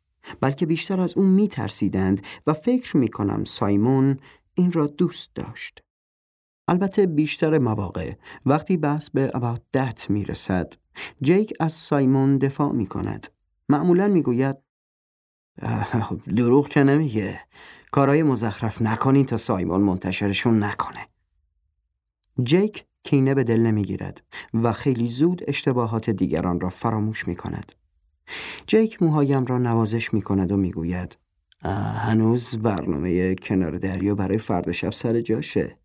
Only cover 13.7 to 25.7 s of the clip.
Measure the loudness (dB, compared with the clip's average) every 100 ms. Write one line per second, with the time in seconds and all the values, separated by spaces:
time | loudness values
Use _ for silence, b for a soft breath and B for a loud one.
13.7 | 2 4 4 4 2 2 2 0 -2 _
14.7 | _ _ _ _ _ _ _ _ -10 -6
15.7 | -4 -2 -2 -4 -8 -4 0 4 4 4
16.7 | 4 4 4 2 -2 -4 -8 -16 B B
17.7 | B B 2 4 4 2 2 -2 -2 -4
18.7 | -2 -2 0 2 4 2 0 -2 -2 0
19.7 | 2 2 0 -4 -2 -2 0 2 2 0
20.7 | -4 -6 -10 -18 _ _ _ _ _ _
21.7 | _ _ _ _ _ _ -4 2 2 2
22.7 | -2 -20 _ 0 2 4 2 2 2 2
23.7 | 2 -2 -4 -8 -14 _ B B 0 0
24.7 | 0 -2 -2 -2 2 0 0 -4 -4 0